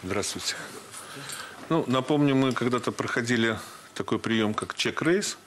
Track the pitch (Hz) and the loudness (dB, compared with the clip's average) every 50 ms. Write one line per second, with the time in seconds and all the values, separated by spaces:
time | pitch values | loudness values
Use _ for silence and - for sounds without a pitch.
0 | - 92 - 104 95 - - 92 - - - - - - - - - - - - | -4 -4 -2 -2 -2 -4 -6 -6 -6 -6 -6 -6 -8 -12 -12 -14 -16 -16 -16 -16
1 | - - - 139 139 - - - - - - - - - 160 165 131 - 123 131 | -14 -14 -14 -14 -12 -10 -10 -10 -12 -12 -12 -14 -4 0 0 0 2 2 2 0
2 | 127 - 151 147 147 143 135 135 135 131 123 - 120 123 120 120 110 - 110 - | 2 2 4 4 6 6 6 6 4 4 2 2 0 2 0 2 0 0 -2 -2
3 | - 110 - 139 123 117 123 117 113 117 110 101 - - - - - - - - | -4 -2 0 -2 2 2 2 4 4 4 2 0 -4 -12 -16 -18 -20 -16 -8 -8
4 | 98 - - 107 - 110 113 110 110 104 110 - - - - - - 120 110 - | -2 -2 -2 0 2 2 2 4 4 2 2 -2 -4 -6 -4 -2 -2 -2 0 2
5 | 135 151 175 202 202 - - - - | 2 4 4 4 2 -2 -6 -8 -12